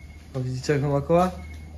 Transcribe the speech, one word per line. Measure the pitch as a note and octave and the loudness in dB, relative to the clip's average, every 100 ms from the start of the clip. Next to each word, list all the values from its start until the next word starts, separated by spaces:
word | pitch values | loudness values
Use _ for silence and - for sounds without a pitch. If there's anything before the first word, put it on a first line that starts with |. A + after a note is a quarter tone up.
| - - - C3 | -18 -18 -10 -6
A | |
widzicie, | B2+ C3 C#3+ | -4 -2 0
jak | C#3+ | 2
on | C#3+ | 4
ma | C#3+ | 2
koła? | C#3 E3+ F#3 - - - - | 4 4 4 0 -10 -14 -14